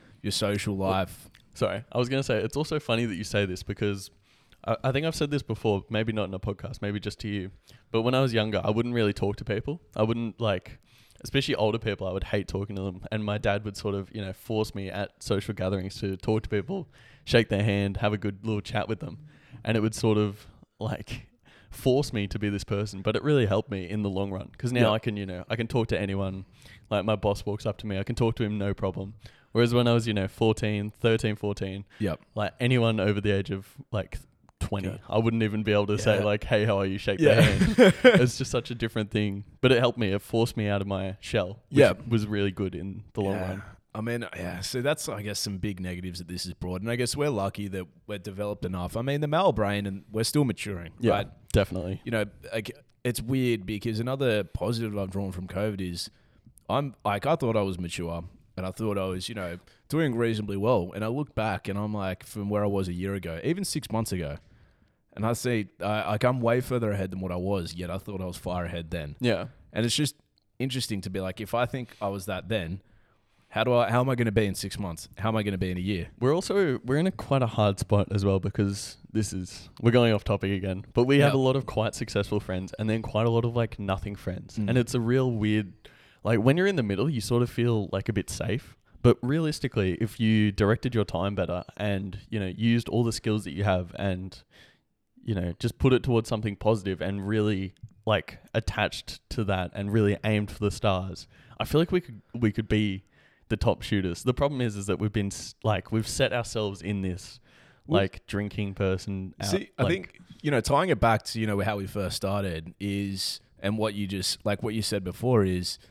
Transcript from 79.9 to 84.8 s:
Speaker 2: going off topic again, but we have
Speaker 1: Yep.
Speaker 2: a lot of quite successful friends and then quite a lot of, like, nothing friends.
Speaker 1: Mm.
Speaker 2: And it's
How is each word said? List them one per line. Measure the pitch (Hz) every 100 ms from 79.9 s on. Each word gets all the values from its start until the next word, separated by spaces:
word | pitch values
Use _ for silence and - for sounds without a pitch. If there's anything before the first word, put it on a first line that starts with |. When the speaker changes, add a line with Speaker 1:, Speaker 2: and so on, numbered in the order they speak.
Speaker 2:
going | 123 117
off | 104
topic | - 101 98
again, | 98 95 95 -
but | -
we | 123 143
have | 143
Speaker 1:
Yep. |
Speaker 2:
a | 135
lot | 131 135
of | 113
quite | - 113
successful | - 110 104 101 104
friends | - 92 92 -
and | 110
then | 113
quite | 110 107 117
a |
lot | 117
of, | 117
like, | 120 113 -
nothing | 101 95 104 101
friends. | - - - -
Speaker 1:
Mm. | 104
Speaker 2:
And |
it's | 123